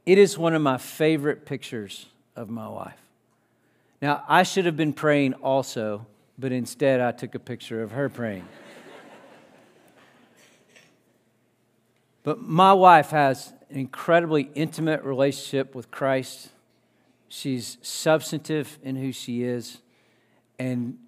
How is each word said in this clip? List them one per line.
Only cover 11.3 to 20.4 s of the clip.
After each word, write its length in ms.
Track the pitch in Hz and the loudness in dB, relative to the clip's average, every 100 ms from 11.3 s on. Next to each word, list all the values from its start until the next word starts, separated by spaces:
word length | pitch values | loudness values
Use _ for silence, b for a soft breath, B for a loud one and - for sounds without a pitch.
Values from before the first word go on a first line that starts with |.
| _ _ _ _ _ _ _ _ _ | _ _ _ _ _ _ _ _ _
But 180 | 147 156 | -6 -6
my 320 | - 160 190 | 0 4 6
wife 380 | 196 185 160 139 | 8 10 8 6
has 420 | 156 139 127 - - - | 2 2 0 -6 -20 -12
an 100 | 135 | -8
incredibly 680 | 127 - - 170 170 156 139 | -8 -6 2 2 2 0 -2
intimate 480 | 143 151 156 160 156 | -4 -6 -4 -4 -2
relationship 720 | 139 131 139 135 - 135 135 | -4 0 0 -2 -6 -6 -6
with 160 | 127 113 | -10 -14
Christ. 600 | - 135 135 120 - - _ _ _ _ _ _ _ - | -4 -2 -2 -4 -14 -20 _ _ _ _ _ _ _ -20
She's 500 | - 143 127 110 - | -10 -6 -6 -8 -14
substantive 960 | - - 160 156 - 160 - 156 131 - | -12 -2 2 2 0 -8 -4 -6 -6 -12
in 100 | 135 | -10
who 160 | 131 135 | -8 -8
she 320 | 120 - 120 | -8 -8 -4
is, 360 | 123 123 113 - _ _ _ _ _ _ | -4 -4 -8 -18 _ _ _ _ _ _